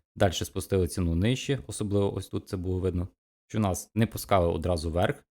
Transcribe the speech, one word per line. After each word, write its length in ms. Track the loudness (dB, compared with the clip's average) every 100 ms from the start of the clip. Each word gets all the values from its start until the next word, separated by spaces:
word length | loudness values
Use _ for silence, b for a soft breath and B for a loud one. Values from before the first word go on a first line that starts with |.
| _ 0
далі 180 | 2
спустили 540 | 2 -4 -6 -2 0 2
ціну 280 | 0 0 2
нижче, 440 | 2 0 -2 -4 -6
особливо 480 | -8 -2 0 0 -2
ось 120 | -6
тут 220 | -8 -6
це 80 | -6
було 220 | -2 -2
видно, 280 | -2 -2 -4 -10 _ _ _
що 120 | -2
нас 320 | 0 -2 -4 0
не 120 | 0
пускали 400 | -2 2 4 4
одразу 440 | 2 0 0 0
вверх. 320 | 2 0 0 _